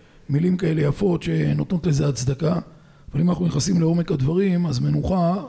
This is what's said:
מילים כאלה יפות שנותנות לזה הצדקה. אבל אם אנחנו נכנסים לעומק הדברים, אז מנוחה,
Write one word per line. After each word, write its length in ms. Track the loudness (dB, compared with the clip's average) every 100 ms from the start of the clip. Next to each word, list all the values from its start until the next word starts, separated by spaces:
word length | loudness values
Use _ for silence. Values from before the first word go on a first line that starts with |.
| -20 -20 -2
מילים 280 | 0 2 0
כאלה 260 | 0 0
יפות 400 | 0 0 0 0
שנותנות 640 | -2 0 0 0 -2 -2 0
לזה 220 | 0 0
הצדקה. 500 | 0 -2 -2 0 -2 -4 -16 -20 -20 -8
אבל 80 | 0
אם 100 | 0
אנחנו 160 | 2 0
נכנסים 340 | 0 0 2
לעומק 320 | 2 0 0
הדברים, 540 | 0 0 2 2 2 0
אז 120 | 0
מנוחה, 560 | 0 0 0 0 0 0